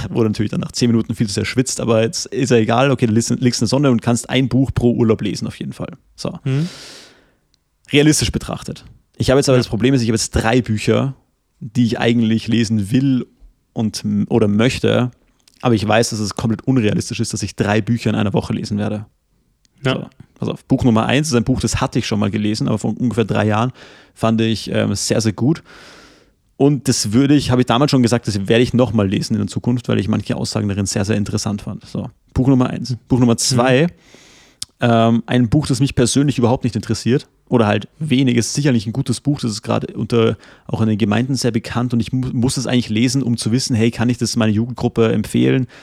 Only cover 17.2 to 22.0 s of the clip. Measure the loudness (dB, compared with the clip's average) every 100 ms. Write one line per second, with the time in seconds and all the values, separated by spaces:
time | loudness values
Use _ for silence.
17.2 | -4 -4 -6 -4 0 0 0 -2 0 -2
18.2 | 0 -2 -2 -6 -4 -4 -4 -6 -10 _
19.2 | _ _ _ _ _ _ -4 -4 -6 -18
20.2 | -20 -8 -8 -6 -2 2 4 2 2 0
21.2 | 2 0 0 0 -2 -2 -2 -2